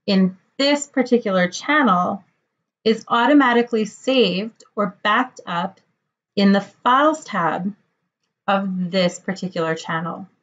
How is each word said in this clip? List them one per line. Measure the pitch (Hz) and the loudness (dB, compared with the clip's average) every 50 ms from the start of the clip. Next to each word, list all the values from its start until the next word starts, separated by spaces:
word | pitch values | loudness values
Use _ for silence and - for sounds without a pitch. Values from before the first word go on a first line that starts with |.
| _ | _
in | 202 196 190 190 185 - - _ _ _ | 0 2 2 2 0 -2 -8 _ _ _
this | - 277 285 294 285 - | -2 0 0 0 0 -2
particular | - _ 269 254 - 247 226 - 208 190 185 180 | -4 _ -2 0 2 0 0 0 0 0 0 0
channel | 175 - - - - 294 302 269 226 185 180 180 170 202 - - _ _ _ _ _ _ _ _ _ _ _ _ | 0 -4 -8 -4 -2 0 2 2 2 2 2 0 -2 -4 -8 -12 _ _ _ _ _ _ _ _ _ _ _ _
is | 220 220 220 - | -2 -2 -2 -2
automatically | - 226 233 240 254 294 285 269 240 233 240 233 - 233 220 214 | -2 0 0 2 4 4 4 4 4 2 2 0 0 -2 -4 -4
saved | 214 - - - 254 269 254 214 180 175 185 214 226 - _ - _ _ | -4 -8 -6 -4 0 2 2 2 2 0 -2 -6 -8 -12 _ -20 _ _
or | 220 202 190 - _ | -6 -6 -6 -6 _
backed | - 208 214 240 262 - - - - | -2 0 0 0 0 -4 -8 -14 -12
up | - 175 170 185 190 - _ _ _ _ _ _ _ _ _ _ _ _ | -8 -6 -6 -6 -6 -10 _ _ _ _ _ _ _ _ _ _ _ _
in | 202 202 196 | 2 4 4
the | 202 202 | 4 2
Files | 202 - - _ - 240 254 269 302 320 311 - - | 0 -4 -12 _ 0 2 2 4 4 2 2 0 -6
tab | - 214 185 165 156 - 180 180 202 202 - _ _ _ _ _ _ _ _ _ _ _ _ _ | -8 -6 -4 -2 -2 -2 -4 -6 -8 -8 -10 _ _ _ _ _ _ _ _ _ _ _ _ _
of | 202 196 196 202 190 185 185 180 170 | -2 -2 0 -2 -4 -4 -4 -4 -2
this | 185 190 180 180 - - | 0 0 0 0 -2 -4
particular | - - 185 - 185 180 - 175 160 160 160 | -8 -8 -8 -6 -8 -8 -6 -4 -4 -4 -4
channel. | 160 - - 170 160 170 165 - - 190 - _ _ | -6 -6 -6 -6 -6 -6 -8 -8 -10 -14 -18 _ _